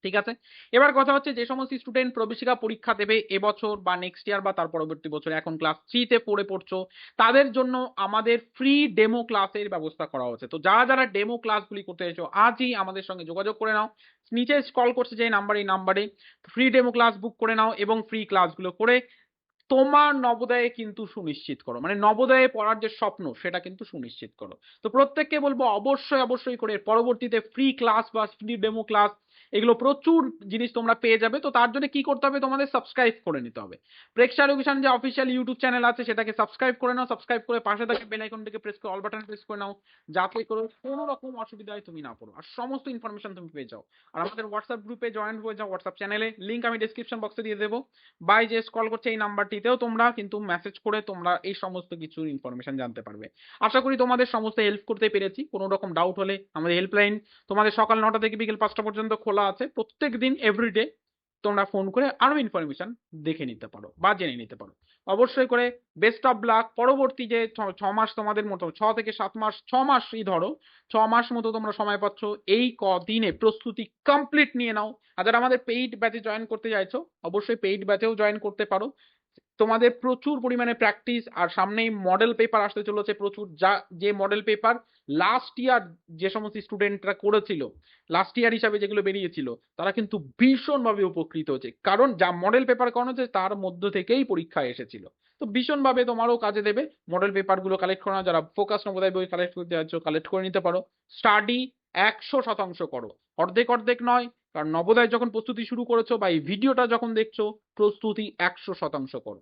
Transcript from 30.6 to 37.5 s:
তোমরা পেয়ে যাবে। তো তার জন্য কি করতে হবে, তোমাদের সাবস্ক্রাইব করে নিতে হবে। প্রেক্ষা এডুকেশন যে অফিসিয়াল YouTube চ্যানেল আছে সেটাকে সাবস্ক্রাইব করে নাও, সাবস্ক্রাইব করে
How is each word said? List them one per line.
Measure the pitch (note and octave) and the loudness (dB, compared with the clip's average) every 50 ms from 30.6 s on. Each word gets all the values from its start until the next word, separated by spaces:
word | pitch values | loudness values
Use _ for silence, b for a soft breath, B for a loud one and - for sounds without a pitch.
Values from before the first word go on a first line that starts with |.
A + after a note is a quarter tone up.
| A#3+ A#3 - A#3 | -4 -4 -4 -2
তোমরা | A3+ A3+ A#3 A#3 | 0 0 0 2
পেয়ে | - A3+ A3+ A3+ | 4 4 4 4
যাবে। | A3+ A3+ A3+ D4 C#4+ | 4 0 0 -2 -4
তো | C#4+ - | 0 4
তার | A#3+ A#3+ A#3+ A3+ | 4 4 4 2
জন্য | C#4 C#4+ C#4 - | -2 -4 -2 -2
কি | C#4+ C4+ D#4 | -2 0 0
করতে | C#4 C4+ C#4+ | -2 0 0
হবে, | C#4 C4+ C#4 B3+ | 0 0 0 -2
তোমাদের | C4 C4 C4+ C#4 C#4 - | -2 0 -2 -2 0 0
সাবস্ক্রাইব | B3 - - - - B3+ A#3 A3+ - _ | -4 -4 -2 0 2 2 2 2 0 _
করে | F3+ D3+ C#3 A#2+ | -6 -6 -4 -6
নিতে | A#2 A2+ A#2 G#2 | -8 -12 -14 -14
হবে। | F#2 F2 - b b b b b b b | -14 -18 -20 b b b b b b b
প্রেক্ষা | A3 B3 B3+ - - C#4+ | 4 4 4 6 2 4
এডুকেশন | C#4 C#4+ C4+ C4 D4 C#4 C4+ C4+ | 4 4 2 0 0 0 2 4
যে | C4+ B3+ A#3+ | 2 2 2
অফিসিয়াল | B3+ C4+ A#3+ - C4 C4 B3+ | 0 -2 -2 -2 -2 0 0
YouTube | B3+ B3 A3 B3+ _ | -2 -2 -4 -4 _
চ্যানেল | - B3+ B3 B3 A#3+ A#3+ | -2 0 0 2 2 2
আছে | A#3+ B3 A#3+ A3+ | 0 0 -4 -4
সেটাকে | A3 G#3+ A3+ G#3+ G#3+ - | -2 -2 -2 -4 -2 -2
সাবস্ক্রাইব | G#3+ G#3+ - - B3+ B3+ B3 - | -2 -2 -2 -2 0 0 0 0
করে | C4 B3 B3 | -2 -2 -2
নাও, | B3 B3+ B3 | -2 -4 -4
সাবস্ক্রাইব | A#3 A3+ - - A#3+ A3+ A#3 | -6 -10 -4 -4 -4 -4 -2
করে | - | -4